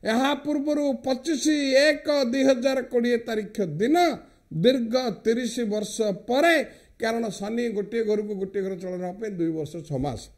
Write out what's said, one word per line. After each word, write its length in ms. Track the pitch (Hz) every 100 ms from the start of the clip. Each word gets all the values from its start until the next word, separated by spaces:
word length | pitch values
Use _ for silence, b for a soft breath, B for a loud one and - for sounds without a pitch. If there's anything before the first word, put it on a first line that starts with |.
ଏହା 280 | - 226 269
ପୂର୍ବରୁ 500 | 285 277 302 285 294 285 240
ପଚିଶ 460 | 262 254 320 302 302 302 277 262 302
ଏକ 200 | 294 - 294
ଦୁଇ 200 | 254 269
ହଜାର 340 | 269 262 254 269 254
କୋଡ଼ିଏ 260 | 247 233 240
ତାରିଖ 400 | 233 220 202 - 185 151
ଦିନ 180 | 226 330 349 233 b b b
ଦୀର୍ଘ 560 | 160 196 269 233 247 254
ତିରିଶ 500 | 196 220 233 240 254
ବର୍ଷ 420 | 226 208 208 -
ପରେ, 640 | 214 190 - 247 330 330 233 B B _
କାରଣ 300 | 226 233 226
ଶନି 400 | - 202 233 240
ଗୋଟିଏ 340 | 202 196 233
ଘରକୁ 320 | 214 214 208 202
ଗୋଟିଏ 260 | 190 202
ଘର 140 | 190 190
ଚଳନ 180 | 185
ହେବା 180 | 180 180
ପାଇଁ 200 | 190 220
ଦୁଇ 200 | 190 165
ବର୍ଷ 220 | 160 151 170 160
ଛଅ 80 | 139
ମାସ। 320 | 143 110 -